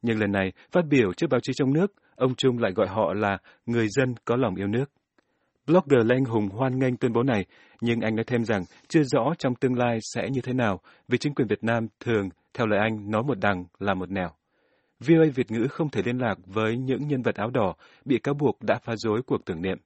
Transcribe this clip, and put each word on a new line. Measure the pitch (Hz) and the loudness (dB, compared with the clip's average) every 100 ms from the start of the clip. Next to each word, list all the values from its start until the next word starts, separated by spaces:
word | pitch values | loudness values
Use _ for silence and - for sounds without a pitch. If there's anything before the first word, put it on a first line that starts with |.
Nhưng | 120 110 | 0 0
lần | 101 | 2
này, | 101 95 - - | 0 0 -4 -2
phát | 180 160 | -2 2
biểu | 143 104 | 4 4
trước | 87 165 | 0 0
báo | 127 | 0
chí | - 127 | -2 -2
trong | 135 | 0
nước, | 147 196 _ _ - | 2 0 _ _ -2
ông | 131 127 | -2 2
Trung | 135 120 | 0 2
lại | 113 | -2
gọi | 95 95 | 0 0
họ | 101 95 | 0 -2
là | 98 104 95 _ _ - | 0 -2 -2 _ _ -4
người | 120 110 | 0 0
dân | 101 127 117 - | 0 -2 -4 -2
có | 123 | 0
lòng | 123 90 | 0 -2
yêu | 101 | -2
nước. | 113 139 _ _ _ _ _ _ _ - | -2 -4 _ _ _ _ _ _ _ 2
Blogger | 175 147 135 113 | 2 4 4 4
Lê | 127 | 2
Anh | 131 | 2
Hùng | 117 104 | 0 -2
hoan | 98 135 127 | -2 -2 0
nghênh | 131 123 | 0 0
tuyên | 127 | 0
bố | 117 | 0
này, | 131 110 92 - - _ | 2 0 -2 -12 -20 _
nhưng | 117 117 | -2 0
anh | 110 110 | 0 -2
nói | |
thêm | 113 120 | -2 -2
rằng | 113 107 87 - _ | 0 -2 -2 -14 _
chưa | 165 | 2
rõ | 139 143 139 170 | 4 2 0 0
trong | 135 123 | -2 0
tương | 131 123 | 0 2
lai | 123 117 - | 0 -2 -6
sẽ | - 95 | -6 -4
như | 131 | -4
thế | 123 | -4
nào | 127 117 92 _ - - | 0 0 0 _ -20 -4
vì | 123 | -2
chính | 151 | -2
quyền | 143 113 | -2 0
Việt | 104 | 0
Nam | 113 117 113 _ | 0 0 -2 _
thường, | - 113 98 - _ | -2 0 -2 -8 _
theo | - 113 | -4 0
lời | 101 | 2
anh, | 110 110 104 | 0 -2 -2
nói | 107 | -2
một | 131 107 | -2 0
đằng | 104 92 87 _ | 0 0 -6 _
là | 98 | -4
một | 95 90 | -2 -4
nẻo. | 95 87 - _ _ _ _ _ _ | -4 -6 -8 _ _ _ _ _ _
V | 120 | 4
O | 165 | 6
A | 160 127 | 6 2
Việt | 120 | -2
ngữ | 113 120 | -2 -2
không | - 156 | -2 -4
thể | 110 98 | -2 -2
liên | 123 | -2
lạc | 120 95 92 | -2 -4 -6
với | 104 110 120 | -2 -2 -2
những | 131 131 147 | -2 -2 -2
nhân | 135 | -2
vật | 117 - | -2 -2
áo | 107 | -2
đỏ | 127 98 85 - - - | 0 -2 -4 -16 -18 -2
bị | 120 | -2
cáo | - | 0
buộc | 143 143 - | 0 0 -2
đã | 107 104 | -2 -2
phá | - 113 | -2 -4
rối | 113 107 | -2 -2
cuộc | - 120 - | -2 -6 -4
tưởng | 85 | -6
niệm. | 92 90 | -4 -6